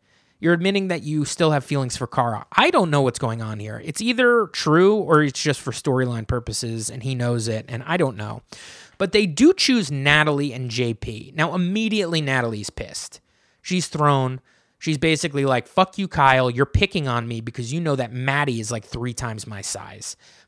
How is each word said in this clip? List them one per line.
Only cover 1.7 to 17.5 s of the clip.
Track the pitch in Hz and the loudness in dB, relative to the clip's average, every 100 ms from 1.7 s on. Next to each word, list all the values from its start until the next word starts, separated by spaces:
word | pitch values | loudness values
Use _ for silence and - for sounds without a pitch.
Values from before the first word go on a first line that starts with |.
| 143 127 - | -2 -2 -4
for | 127 | -4
Kara. | - 120 107 - | 0 0 -2 -4
I | - 285 | 2 4
don't | 359 175 | 4 4
know | 147 | 4
what's | 135 - | 2 0
going | 123 113 | -4 -4
on | 110 107 | -6 -8
here. | 104 107 - | -10 -10 -10
It's | - | -4
either | 226 240 247 240 202 | -2 2 4 4 2
true | - - 156 190 214 | -2 4 6 6 4
or | 151 156 | 4 4
it's | 147 - | 4 0
just | 156 139 | -2 -2
for | - | -4
storyline | 117 156 131 127 117 107 | -4 0 0 0 -2 -4
purposes, | 123 117 107 120 113 107 | -4 -4 -6 -6 -6 -6
and | 127 | -6
he | 123 127 | -6 -2
knows | 120 120 110 | 0 -2 -2
it, | 110 - | -4 -6
and | 117 120 | -10 -4
I | 180 | 0
don't | 143 104 | 0 -2
know. | 107 110 - - - - - - | -10 -12 -16 -20 -20 -20 -14 -6
But | 190 | 0
they | 214 208 | 2 2
do | 147 285 | 4 4
choose | 381 - 247 147 | 6 4 2 0
Natalie | 143 139 151 151 143 143 | 0 4 4 4 2 -2
and | 123 127 | -4 -6
J | 113 120 | -2 -2
P. | 113 - 107 - 156 | -2 -8 -10 -8 -2
Now, | 160 180 | -2 0
immediately, | 175 202 220 214 175 165 | -2 0 0 0 -2 -2
Natalie's | 143 135 117 107 101 | 0 0 0 -4 -8
pissed. | - 95 - - - _ _ _ _ | -10 -12 -12 -14 -16 _ _ _ _
She's | - 185 - | -4 -4 -2
thrown. | 156 147 139 131 127 - _ _ _ | 0 2 2 0 -6 -14 _ _ _
She's | - 151 | -4 0
basically | 160 156 170 139 139 | 2 2 0 0 0
like, | 127 - | 0 0
"Fuck | - 185 - | 0 0 -2
you, | 190 | -4
Kyle. | - 135 131 127 | 4 6 6 4
You're | 120 139 | 2 2
picking | - 202 175 139 | 2 2 0 -2
on | 120 117 | -2 -2
me | 117 | -6
because | 113 | -8